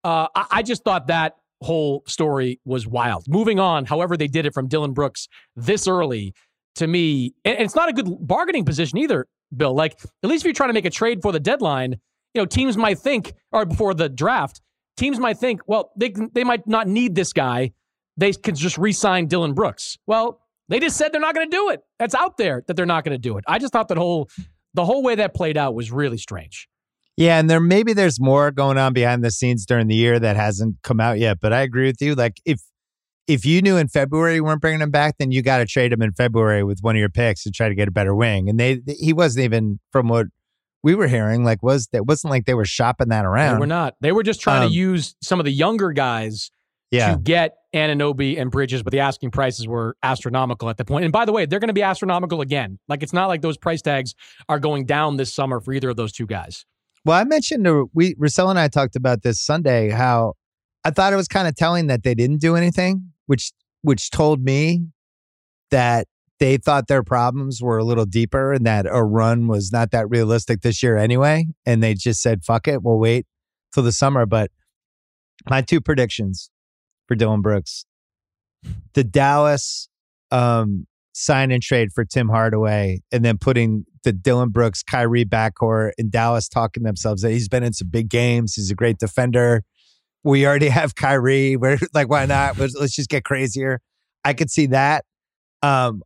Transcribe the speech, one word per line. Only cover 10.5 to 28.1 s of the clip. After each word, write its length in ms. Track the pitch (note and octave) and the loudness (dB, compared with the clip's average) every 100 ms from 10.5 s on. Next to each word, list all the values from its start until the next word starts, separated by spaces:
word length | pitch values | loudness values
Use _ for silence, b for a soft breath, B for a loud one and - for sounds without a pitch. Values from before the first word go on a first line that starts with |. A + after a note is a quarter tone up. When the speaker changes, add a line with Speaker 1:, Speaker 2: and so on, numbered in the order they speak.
Speaker 1:
trying 160 | B3+ C4+ | 0 0
to 40 | |
make 120 | A3 F#3 | 0 -2
a 40 | |
trade 320 | - A3+ A3 | -2 -2 -2
for 100 | G#3 | -2
the 80 | D#3+ | -2
deadline, 520 | D3 C#4 F#3 C3+ B2+ A#2 _ _ _ | -2 -2 -2 -2 -4 -6 _ _ _
you 80 | A#3+ | -4
know, 40 | F#3+ | -2
teams 320 | - C4 G#3 | 0 0 0
might 200 | A3 F#3 | 0 -2
think, 340 | C4+ C4 - - _ | -2 -4 -6 -14 _
or 140 | A3 F#3+ | -2 -2
before 280 | - G#3 | -2 -2
the 160 | E3+ D#3 | -2 -4
draft, 500 | B2+ F3 B3 C#3+ - _ _ _ - | -2 -2 -2 -4 -8 _ _ _ -6
teams 220 | C4 B3+ | -4 -2
might 180 | B3 G#3+ | -2 -2
think, 240 | B3 G#3 - | -4 -4 -2
"Well, 240 | G#3+ - - | -4 -4 -4
they 140 | A#3+ | -6
can, 200 | G3 A3 | -4 -6
they 100 | A#3+ | -2
might 220 | B3 A#3+ G#3+ | 0 -2 0
not 200 | A3 G3+ | -2 0
need 280 | G#3+ B3 F3 | 0 0 0
this 160 | F3 | -2
guy. 400 | - C3 B2 B2+ - _ _ _ - | -2 -2 -2 -4 -8 _ _ _ -2
They 160 | G3 | -2
can 220 | F#3+ - D3+ | -2 -4 -4
just 220 | E3+ D#3 | -4 -2
re-sign 500 | G#3 F#3+ G#3 F#3 E3 | -2 0 0 0 0
Dillon 260 | F3 E3 | -2 -2
Brooks." 440 | C#3+ G#3 - - - - | -2 -2 -4 -12 -10 -2
Well, 340 | A3 A#3 - _ _ - | -2 -2 -6 _ _ -6
they 100 | G#3+ | -2
just 180 | D#4+ - | -2 0
said 140 | D4+ | -2
they're 100 | D4+ | 0
not 140 | D#4 D#4+ | -2 -2
gonna 120 | D#4+ | -2
do 200 | F4 G4+ | -2 -2
it. 120 | - _ - | -4 _ -6
That's 160 | A3+ C4 | -4 -2
out 220 | F4+ - | -2 -2
there 260 | G3 B2+ - | -2 -4 -4
that 80 | E3+ | -2
they're 100 | F3 | 0
not 160 | E3 | 0
gonna 140 | D#3 C3+ | -2 -6
do 180 | A#2+ G2+ | -6 -6
it. 60 | G2+ | -2
I 120 | G3 | -2
just 120 | C4 | 0
thought 160 | A#3 A3 | -2 -2
that 80 | E3+ | -2
whole, 320 | F3 E3+ C#3+ B B B _ | 0 -2 -4 B B B _
the 120 | F3+ F3 | -2 0
whole 180 | C4+ | 0
way 100 | B3+ A3 | 0 0
that 200 | G3+ - | -2 -2
played 220 | E3 D3+ | -2 0
out 180 | C#3 A2+ | -2 -4
was 160 | A2+ | -6
really 260 | B2+ C#3+ A2+ | -4 -4 -4
strange. 500 | - F#2 D#2 - - _ _ _ _ - | -10 -12 -14 -20 -20 _ _ _ _ 2
Speaker 2:
Yeah, 220 | E3 E3 | 4 4
and 100 | D#3+ | 4
there, 120 | E3 | 4
maybe 340 | E3+ G3 A3+ | 4 4 2
there's 260 | G3+ F#3 | 2 2